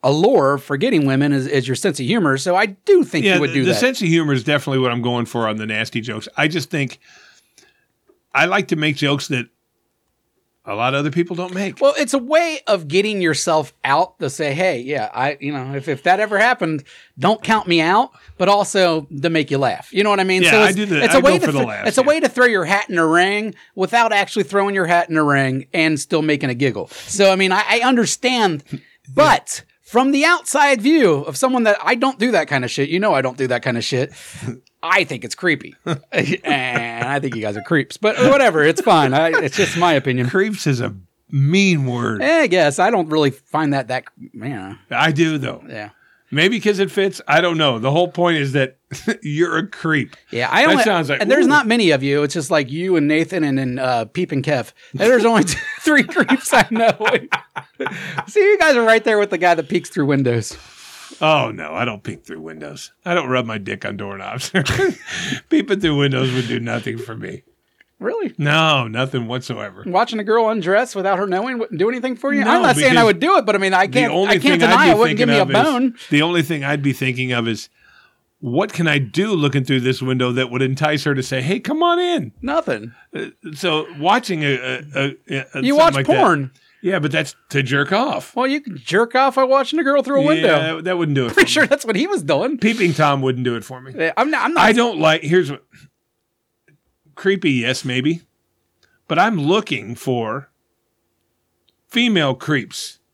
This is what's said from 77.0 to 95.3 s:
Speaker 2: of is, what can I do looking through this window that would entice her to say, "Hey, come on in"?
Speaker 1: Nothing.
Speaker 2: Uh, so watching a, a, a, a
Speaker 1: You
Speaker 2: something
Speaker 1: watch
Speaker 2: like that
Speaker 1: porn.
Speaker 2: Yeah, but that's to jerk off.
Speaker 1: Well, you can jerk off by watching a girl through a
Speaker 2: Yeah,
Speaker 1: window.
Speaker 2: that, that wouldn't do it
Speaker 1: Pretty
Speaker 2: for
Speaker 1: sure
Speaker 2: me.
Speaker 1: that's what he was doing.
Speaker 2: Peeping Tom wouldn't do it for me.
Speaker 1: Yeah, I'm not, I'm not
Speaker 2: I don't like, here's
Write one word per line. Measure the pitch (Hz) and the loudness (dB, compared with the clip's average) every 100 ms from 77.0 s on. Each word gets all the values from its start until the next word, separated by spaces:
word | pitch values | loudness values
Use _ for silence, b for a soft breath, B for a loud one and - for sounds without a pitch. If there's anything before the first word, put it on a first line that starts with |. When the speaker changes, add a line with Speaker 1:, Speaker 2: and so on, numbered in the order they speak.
| 131 123 127 | -4 -4 -2
Speaker 2:
of | 120 113 | -2 -2
is, | 107 - b b b b b _ _ | -4 -8 b b b b b _ _
what | 135 131 214 | -4 -2 -2
can | - 160 | -2 0
I | 147 | 0
do | 123 151 214 | 0 -2 -2
looking | 185 143 139 131 | 0 0 -2 -2
through | 135 | -2
this | 123 131 | 0 -2
window | 131 127 123 | -4 -2 -2
that | 123 127 | -2 -2
would | 123 | -2
entice | 135 135 151 151 | -2 0 -2 0
her | 147 | -2
to | 139 | -4
say, | 131 131 | -4 -4
"Hey, | 131 202 | -4 -4
come | - 311 | -4 0
on | 349 349 | 0 2
in"? | 359 339 127 - | 0 -4 -6 -10
Speaker 1:
Nothing. | 240 311 311 113 113 b b - | -4 -4 -4 -8 -8 b b -12
Speaker 2:
Uh, | - _ - | -12 _ -18
so | 151 185 156 151 151 | -6 -2 -2 -4 -4
watching | 165 233 247 170 | 0 0 0 -4
a, | 147 131 | -2 -2
a, | 127 127 147 139 | -4 -8 -6 -4
a, | 139 | -4
a | 131 - 135 | -6 -8 -8
Speaker 1:
You | 135 | -8
Speaker 2:
something | 139 247 285 | -4 0 4
Speaker 1:
watch | 330 | 4
Speaker 2:
like | 139 135 | 2 2
that | - | 4
Speaker 1:
porn. | 196 156 131 b b b | 4 2 -4 b b b
Speaker 2:
Yeah, | 180 185 | -4 -2
but | 147 | -2
that's | 156 151 - _ | -2 -6 -12 _
to | 143 | -4
jerk | 131 143 143 | 0 -2 0
off. | 196 277 - - - | 0 0 -4 -8 -4
Speaker 1:
Well, | 262 | -2
you | 294 | -2
can | 285 151 | -6 -14
jerk | - 185 233 | -2 0 2
off | 254 269 262 | 2 2 2
by | |
watching | 262 269 262 311 | 2 2 0 -2
a | |
girl | 277 285 | 2 2
through | 262 277 | 2 0
a | |
Speaker 2:
Yeah, | 285 | 2
Speaker 1:
window. | 311 160 151 160 160 | 2 4 2 0 -4
Speaker 2:
that, | 165 | -4
that | 180 | -2
wouldn't | 160 135 | 0 0
do | 120 | 0
it | |
Speaker 1:
Pretty | 392 370 | 2 2
Speaker 2:
for | |
Speaker 1:
sure | 311 277 | 4 2
Speaker 2:
me. | |
Speaker 1:
that's | 285 226 | 0 0
what | 202 | -2
he | 339 | 0
was | 381 | -2
doing. | 151 147 240 302 | 0 0 0 0
Speaker 2:
Peeping | 220 226 180 156 | -2 2 0 2
Tom | 147 139 | 2 2
wouldn't | 131 123 123 | 0 -2 -4
do | 117 | -4
it | |
for | 101 127 | -10 -18
me. | 131 - | -16 -4
Speaker 1:
Yeah, | 165 - | -4 0
I'm | 269 | -2
not, | 294 240 | 0 -2
I'm | 339 | 2
not | 220 | 4
Speaker 2:
I | |
don't | 233 240 175 | 4 0 2
like, | 156 160 | 2 2
here's | 147 | 2